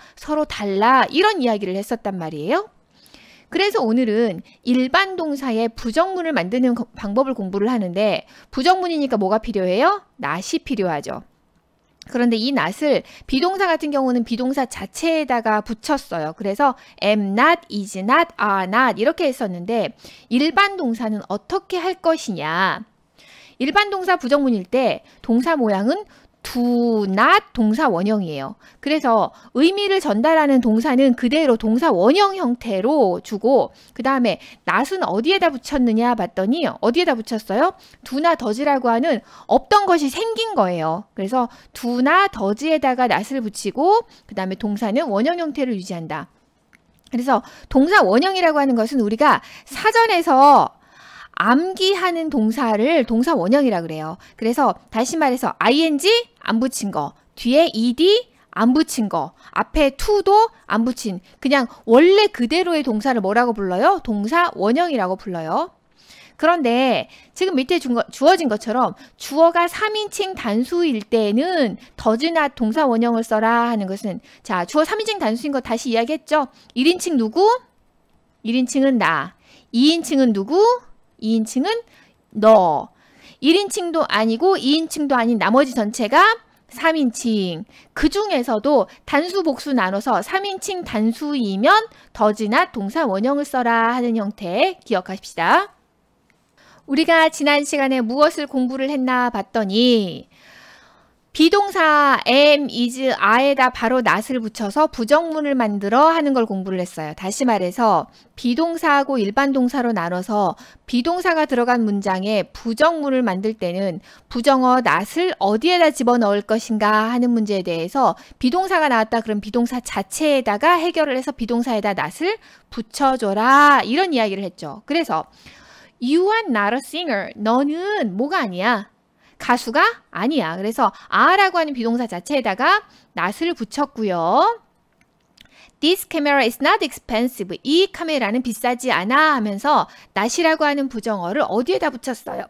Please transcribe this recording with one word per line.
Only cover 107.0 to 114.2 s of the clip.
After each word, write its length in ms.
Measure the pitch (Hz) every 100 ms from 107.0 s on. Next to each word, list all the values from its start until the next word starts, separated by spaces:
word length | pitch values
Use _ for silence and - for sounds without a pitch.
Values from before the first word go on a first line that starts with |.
| 151 156
다시 300 | 190 - 254
말해서 640 | 214 180 214 226 170 - _ _ -
비동사하고 840 | 240 247 339 339 330 285 277 262
일반 340 | 202 247 277
동사로 400 | 262 247 277 240
나눠서 600 | 202 170 180 190 208 180 - - - -
비동사가 580 | 240 330 359 359 320 302
들어간 400 | 240 240 247 214
문장에 580 | 202 196 185 202 214 -
부정문을 680 | - 233 220 320 320 285 254
만들 320 | 226 185 220
때는 480 | 220 180 185 196 165 - -